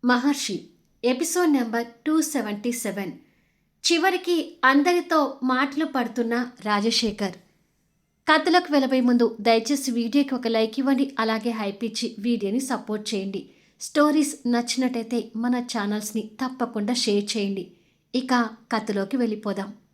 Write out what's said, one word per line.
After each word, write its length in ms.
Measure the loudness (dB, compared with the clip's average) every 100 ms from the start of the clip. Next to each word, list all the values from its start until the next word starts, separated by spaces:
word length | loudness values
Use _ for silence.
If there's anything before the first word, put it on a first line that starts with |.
| 2
మహర్షి, 640 | 2 2 0 -2 -6 -8 _ _ _
ఎపిసోడ్ 480 | -2 0 -2 2 4
నెంబర్ 360 | 4 2 -2 -4 -6 0
టూ 160 | 0
సెవెంటీ 500 | 0 -2 -4 -4 -4
సెవెన్. 400 | -4 -4 -6 -8 -10 _ _ _ _ _ _
చివరికి 720 | 0 2 2 0 0 0 -2 0
అందరితో 760 | 4 6 4 2 2 0 0 -2
మాటలు 420 | -2 0 0 -2 -4
పడుతున్న 680 | -2 -4 -2 -2 -2 -4 -8 -2
రాజశేఖర్. 680 | 0 2 0 0 -2 -6 -6 _ _ _ _ _ _ _ _ 2
కథలోకి 440 | 4 6 4 4
వెళ్ళబోయే 300 | 2 2 2
ముందు 360 | 4 4 4 2
దయచేసి 500 | 4 4 4 -2 0
వీడియోకి 440 | -2 2 2 2 0
ఒక 120 | 0
లైక్ 320 | 2 0 0
ఇవ్వండి, 360 | 2 2 0 0
అలాగే 300 | 0 0 -2
హైప్ 340 | -4 -4 -4
ఇచ్చి 320 | -6 -4 -6 -4
వీడియోని 400 | -2 0 0 -2
సపోర్ట్ 540 | -2 -6 -4 -6 -4
చేయండి. 360 | -4 -4 -8 -10 _ _ _
స్టోరీస్ 680 | -4 2 4 4 0 -2 0
నచ్చినట్టయితే 840 | 0 0 -2 0 -2 -4 -4 -4 -6
మన 240 | -2 -2
ఛానల్స్ని 640 | -2 -4 -2 -4 -4 -6
తప్పకుండా 720 | -6 -6 -8 -4 -6 -2 -2
షేర్ 440 | 0 2 0 0 -2
చేయండి. 340 | -2 -4 -8 -16 _ _ _ -6
ఇక 340 | 0 0 0 -6 _
కథలోకి 460 | -4 -2 -4 -2 -2
వెళ్ళిపోదాం. 560 | -2 -2 -4 -6 -8 -12 _